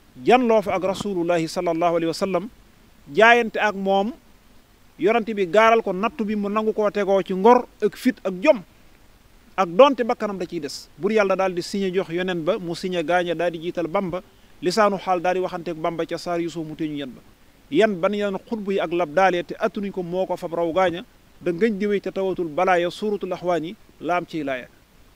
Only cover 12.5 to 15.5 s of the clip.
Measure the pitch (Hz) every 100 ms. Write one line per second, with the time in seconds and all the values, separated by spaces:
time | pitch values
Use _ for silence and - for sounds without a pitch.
12.5 | 214 170 165 190 180 151 180 175 165 175
13.5 | 165 170 175 160 196 180 160 - _ -
14.5 | - 170 208 208 196 190 180 180 185 180